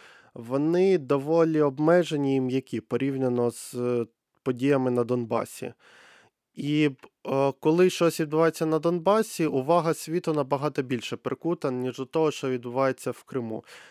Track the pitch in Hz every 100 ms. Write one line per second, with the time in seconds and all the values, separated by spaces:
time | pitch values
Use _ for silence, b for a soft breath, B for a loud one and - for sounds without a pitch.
0 | B B B - 117 135 151 175 190 180
1 | 131 143 139 165 165 156 147 135 156 175
2 | 160 151 139 135 127 131 - 117 - 120
3 | 139 135 131 123 120 - - 123 123 120
4 | 117 _ _ _ - 123 135 139 127 123
5 | 120 123 117 120 - - - - b b
6 | b b b _ _ - 139 147 151 131
7 | - _ - 135 139 - 156 165 185 -
8 | 170 156 156 156 165 156 160 156 165 175
9 | 165 214 220 - 156 135 131 170 160 156
10 | - 170 170 151 131 139 147 143 131 123
11 | - - 127 135 165 170 147 127 127 120
12 | 127 160 156 - 135 127 120 123 135 131
13 | 135 120 - 131 113 110 - B B